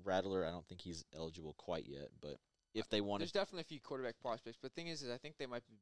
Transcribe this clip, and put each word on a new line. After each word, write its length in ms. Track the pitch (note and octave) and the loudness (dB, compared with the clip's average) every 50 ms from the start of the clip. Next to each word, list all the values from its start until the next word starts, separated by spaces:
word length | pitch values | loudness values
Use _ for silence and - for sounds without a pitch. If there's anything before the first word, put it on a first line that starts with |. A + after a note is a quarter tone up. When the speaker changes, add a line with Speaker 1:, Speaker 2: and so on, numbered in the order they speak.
| F2+ | 4
Speaker 1:
Rattler, 420 | G2 F#2 F#2+ F2+ G2 F#2+ F#2 E2+ | 6 6 6 8 6 4 4 4
I 40 | D#2+ | 4
don't 160 | F2 F2 D#2+ | 0 -2 -6
think 140 | - F2+ F2 | -10 -12 -8
he's 220 | - F2+ E2 E2 - - - | -6 -4 -4 -4 -6 -8 -4
eligible 400 | D#2+ E2 D#2+ D#2+ E2+ D#2 D2+ C#2+ - | -4 -4 -4 -4 -6 -8 -8 -8 -6
quite 280 | - F2+ E2+ D#2+ A#1+ | 0 0 0 0 0
yet, 220 | C2+ C#2 C#2+ C#2+ - - - | -4 -6 -8 -8 -10 -10 -10
but 160 | - D2+ C#2+ - _ _ _ _ _ _ - | -8 -8 -8 -10 _ _ _ _ _ _ -2
if 140 | A2 - - | -2 0 4
they 140 | A2 G#2 | 4 4
wanted 200 | G2+ G2+ G2+ G2+ E3+ | 4 4 2 2 2
Speaker 2:
There's 80 | F3+ | 2
definitely 280 | - G3 G3 - F#3+ E3+ | 2 0 0 0 -2 -6
a 40 | D#3+ | -6
few 160 | - D#3+ C3+ | -6 -10 -10
quarterback 380 | - - C#3+ C3 B2+ A#2 - - | -6 -4 -4 -2 -2 -2 -4 -2
prospects, 360 | - B2 A2 - - A#2 A#2 - | -2 -2 -2 0 -4 -10 -10 -8
but 100 | - C3 | -8 -6
the 40 | - | -6
thing 140 | E3+ E3 E3+ | -4 -4 -4
is, 140 | D#3+ C#3+ | -4 -4
is 80 | C#3 A#2+ | -2 -2
I 80 | A#2+ B2+ | -4 -4
think 180 | - D3+ D3+ - | -6 -10 -6 -6
they 60 | C#3+ | -4
might 220 | B2 A#2+ A#2+ - | -4 -4 -6 -6
be 80 | - A2 G2 | -8 -16 -12